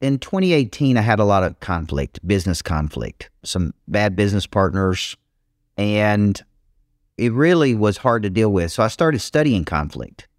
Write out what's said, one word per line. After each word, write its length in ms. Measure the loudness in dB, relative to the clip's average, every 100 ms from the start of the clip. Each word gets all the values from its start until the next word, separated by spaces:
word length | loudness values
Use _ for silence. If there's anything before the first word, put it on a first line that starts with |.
in 180 | -2 -2
twenty 340 | -2 -2 2
eighteen, 440 | 2 0 0 2 4
I 60 |
had 180 | 4 2
a 40 |
lot 180 | 4 4
of 180 | 0 -4
conflict, 640 | -6 -6 -4 -6 -6 -8 -2
business 360 | 0 0 -4
conflict, 680 | -2 -2 -2 -6 -10 -12 -20 _
some 320 | -8 -4 -4 -6 -4
bad 280 | 0 0 0
business 300 | 0 0 -2
partners, 720 | 0 0 0 -2 -2 -6 -12 _ _ _ _ _ -4
and 640 | -2 0 2 2 2 0 -8 _ _ _ _ _ _ -4
it 140 | -2
really 420 | 2 2 4 2
was 220 | 2 2 2
hard 260 | 0 0
to 60 | 0
deal 220 | 0 2
with. 200 | 2 -2
So 100 | 0
I 60 | -2
started 320 | 2 0 0
studying 440 | -2 0 2 0
conflict. 640 | 0 -4 -4 -10 -14 -16 -20